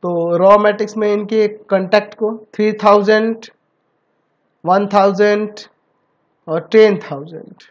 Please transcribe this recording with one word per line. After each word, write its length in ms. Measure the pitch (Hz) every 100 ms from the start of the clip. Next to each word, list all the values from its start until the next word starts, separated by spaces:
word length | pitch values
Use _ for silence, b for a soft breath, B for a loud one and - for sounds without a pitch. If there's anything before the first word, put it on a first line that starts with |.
तो 340 | 180 175 170 170
रॉ 200 | 190 208
मैट्रिक्स 380 | 208 208 208 220
में 100 | 208
इनके 400 | 208 202 220 208 214 -
कॉन्टैक्ट 460 | 190 185 208 208 -
को 160 | 220 226 - -
थ्री 160 | 214 214
थाउजेंड, 640 | 208 208 202 214 220 220 - _ _ _ _ _ _ _ _ _ _ _
वन 240 | 160 190 202
थाउजेंड 680 | 202 196 190 208 208 214 208 - _ _ _ _ _ _ _ -
और 200 | 160 160
टेन 260 | 220 214 196
थाउजेंड 520 | - 139 156 160 - - _